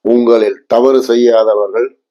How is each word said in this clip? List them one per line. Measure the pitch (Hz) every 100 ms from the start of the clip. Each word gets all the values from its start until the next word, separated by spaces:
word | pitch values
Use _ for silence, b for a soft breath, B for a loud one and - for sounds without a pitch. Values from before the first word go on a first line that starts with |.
உங்களில் | 104 120 120 117 107 98 _
தவறு | 117 131 135
செய்யாதவர்கள் | 131 120 120 113 110 104 101 104 131 _ _